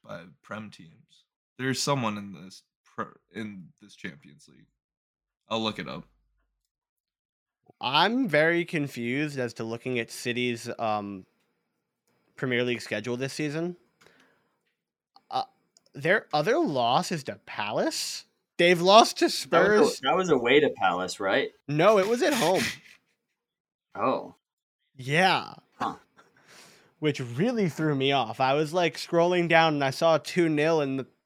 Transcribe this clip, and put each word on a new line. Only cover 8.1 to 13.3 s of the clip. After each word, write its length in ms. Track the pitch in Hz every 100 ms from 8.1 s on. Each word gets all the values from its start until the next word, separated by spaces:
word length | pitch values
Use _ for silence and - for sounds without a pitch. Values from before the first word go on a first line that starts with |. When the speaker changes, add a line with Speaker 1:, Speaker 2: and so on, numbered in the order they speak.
| 247 247
Speaker 2:
very 360 | 147 160 170
confused 760 | 170 165 139 - 117 135 151 139
as 160 | 123
to 100 | -
looking 340 | 113 117 131 123
at 120 | 117
City's, 600 | - 123 120 123 117 117 -
um, 480 | 113 107 101 98 - _ _ _ _ _ _ _ _ _ _ -
Premier 280 | 135 123
League 160 | 123 117
schedule 340 | - 107 117 120
this 160 | 135